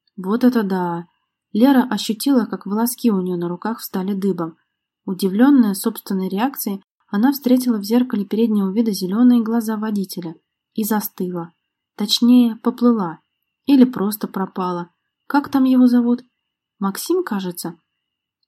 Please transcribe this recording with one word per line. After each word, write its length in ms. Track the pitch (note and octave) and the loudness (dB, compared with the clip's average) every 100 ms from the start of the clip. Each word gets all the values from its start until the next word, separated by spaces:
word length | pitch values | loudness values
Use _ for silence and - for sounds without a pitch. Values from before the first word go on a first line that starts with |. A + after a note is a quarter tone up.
| _ - | _ -12
"Вот 280 | F#3 A#3 | -4 2
это 180 | B3 A#3+ | 2 2
да!" 460 | G3 F#3 F3 E3+ F3 _ _ _ _ | 0 -2 -2 -6 -10 _ _ _ _
Лера 320 | G#3 C4 B3+ B3 | 2 4 4 2
ощутила, 560 | G#3 - A3 C#4 C4 G#3 | -4 -4 -4 0 0 0
как 220 | F#3+ F#3+ | -6 -6
волоски 420 | G#3 A#3+ - A#3 | -4 -2 -2 0
у 120 | F#3+ | 0
нее 160 | F3+ F3 | -2 -4
на 100 | F3 | -4
руках 320 | F3 G#3+ A3+ | -6 -8 -10
встали 340 | - G3 F#3+ | -8 -6 -4
дыбом. 440 | G3 G3 F3 E3 - _ _ _ _ - | -2 -2 -2 -6 -10 _ _ _ _ -10
Удивленная 680 | F#3 G3 G3 C4 C#4 G#3+ | -4 -2 2 4 6 2
собственной 540 | F#3+ A#3 A3 - F#3+ F#3 | 0 -4 -6 -6 -6 -4
реакцией, 540 | F#3+ C4 C#4+ G#3+ G3 - _ _ | -4 -4 -4 -8 -8 -12 _ _
она 240 | G3+ B3+ | 0 0
встретила 460 | C#4 B3 B3+ B3 A3 | 0 2 2 2 -2
в 60 | |
зеркале 420 | G3+ A#3+ B3+ G#3 G3 | 0 0 0 -2 -4
переднего 440 | G#3+ A3+ G#3 F#3+ | 0 2 2 0
вида 220 | G3+ A3+ | 0 -2
зеленые 500 | F3+ F3+ G#3 B3 A#3+ | -2 -4 4 6 6
глаза 360 | A3 A#3 G#3+ G#3+ | 2 -2 -2 -4
водителя 580 | A3 G#3 F#3 - D#3+ E3 _ _ _ - | -4 -4 -4 -8 -10 -12 _ _ _ -8
и 80 | |
застыла. 680 | G#3+ G#3+ G#3 - F3+ F3 E3+ _ _ _ _ - | -2 -2 -2 -6 -6 -6 -10 _ _ _ _ -8
Точнее, 640 | G#3 - A#3+ B3 A#3 A3 | -2 0 4 4 4 0
поплыла. 600 | A#3 B3 A#3+ A3+ F3 E3 _ _ _ _ - | -4 0 2 2 -2 -8 _ _ _ _ 2
Или 200 | C#4 B3 | 4 4
просто 420 | A3 G3 G#3+ G3 | 4 -4 -4 -8
пропала. 640 | F#3+ F#3 - F3+ F3 F3 _ _ _ _ | -6 -6 -4 -6 -6 -8 _ _ _ _
Как 240 | C#4+ C#4+ | -4 0
там 140 | C4+ | 0
его 240 | C4 B3+ B3 | 4 6 6
зовут? 340 | A#3+ A#3+ A#3+ - _ _ _ _ _ | 4 2 -2 -4 _ _ _ _ _
Максим, 440 | G3 G3 - F#4 | -6 -6 -2 -2
кажется? 560 | F4+ G3+ F#3 F3 E3+ E3+ _ _ _ _ _ _ | -2 -4 -6 -8 -10 -12 _ _ _ _ _ _